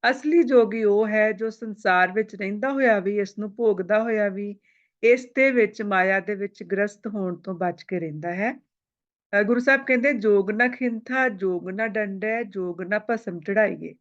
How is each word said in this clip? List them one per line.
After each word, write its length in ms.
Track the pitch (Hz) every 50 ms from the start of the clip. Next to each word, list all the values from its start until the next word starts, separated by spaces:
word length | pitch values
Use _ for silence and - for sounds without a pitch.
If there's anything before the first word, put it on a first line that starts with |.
| - 233
ਅਸਲੀ 320 | 262 277 - 302 311 339 330
ਜੋਗੀ 400 | 240 269 247 226 202 202 226 220
ਉਹ 240 | 208 202 208 220 214
ਹੈ 240 | 214 214 214 214
ਜੋ 180 | 220 - 220 220
ਸੰਸਾਰ 640 | 220 _ - 220 208 208 - 196 185 180 185 185
ਵਿੱਚ 240 | 185 214 220 220 -
ਰਹਿੰਦਾ 360 | 190 208 190 202 208 208 269
ਹੋਇਆ 280 | 277 269 269 247 220 202
ਵੀ, 200 | 180 196 202 208
ਇਸ 200 | 202 190 - -
ਨੂੰ 160 | 208 214 196
ਭੋਗਦਾ 480 | - 240 220 208 180 190 175 214 214 226
ਹੋਇਆ 260 | 233 226 214 208 202
ਵੀ, 260 | 190 196 202 202 202 196 _ _ _ _ _ _ _ _ -
ਇਸ 240 | 226 240 254 247 254 _
ਦੇ 160 | 269 262 269
ਵਿੱਚ, 300 | 262 247 220 202 208 -
ਮਾਇਆ 380 | 220 208 196 185 185 190 190 196
ਦੇ 160 | 185 190 208
ਵਿੱਚ 280 | 196 196 202 202 - -
ਗ੍ਰਸਤ 440 | 175 196 190 202 208 202 _ _ 226
ਹੋਣ 280 | 208 208 190 185 180
ਤੋਂ 200 | 170 _ 190 190
ਬਚ 280 | 170 185 175 170 175 -
ਕੇ 160 | - 190 180
ਰਹਿੰਦਾ 340 | 165 160 151 156 151 175 175
ਹੈ। 260 | 185 202 233 294 - _ _ _ _ _ _ _ _ _ _ _ _ _ _ - 202
ਅ, 40 | 208
ਗੁਰੂ 160 | 202 240 247
ਸਾਹਿਬ 220 | 247 277 269 262 269
ਕਹਿੰਦੇ, 280 | - 254 247 240 277 294
"ਜੋਗ 380 | 233 196 220 202 202 190 185
ਨਾ 160 | 214 214 240 247
ਖਿੰਥਾ, 600 | 247 - 262 247 233 220 226 - 247 262 262 254
ਜੋਗ 400 | 214 190 190 190 185 175 175 185
ਨਾ 180 | 185 202 220 226
ਡੰਡੈ, 560 | 196 214 214 202 196 190 185 214 226 233 240
ਜੋਗ 380 | 214 190 202 185 180 175 170
ਨਾ 180 | 185 175 202 214 214 -
ਭਸਮ 300 | 240 220 226 - 175 170
ਚੜ੍ਹਾਈਏ।" 540 | 151 - 196 214 214 202 - 151 165 165 - _